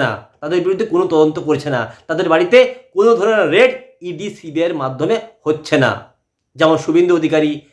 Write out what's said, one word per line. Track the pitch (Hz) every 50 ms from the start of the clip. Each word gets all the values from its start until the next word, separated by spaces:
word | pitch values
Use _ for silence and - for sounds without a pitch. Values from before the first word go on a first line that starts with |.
| 135
না, | 120 107 - - _ _ _
তাদের | 147 151 175 180
বিরুদ্ধে | 170 185 190 180 220
কোনো | 214 160 175 185 165
তদন্ত | 160 156 156 156 151 135
করছে | 123 151 151 - - 151
না, | 135 120 113 110 - - _ -
তাদের | 160 156 190 -
বাড়িতে | 160 170 370 175 240 247 247 247 - - - _ -
কোনো | 185 208 233 233 180
ধরনের | 190 220 220 214 185 147 151
রেড | 202 254 247 247 - - - _ _ 175 180
ইডি, | 170 156 202 202 - -
সিবিআইয়ের | - 160 143 160 165 170 175 151
মাধ্যমে | 135 131 131 123 147 185 226 220 - - _ _ _
হচ্ছে | 151 156 151 - - 156 139
না। | 131 117 101 - - - _ _ _ _ _ _ _ _ _
যেমন | 131 160 160 160 156
শুভেন্দু | - - 156 175 175 180 175
অধিকারী, | 165 160 151 160 156 156 151 147 143 - _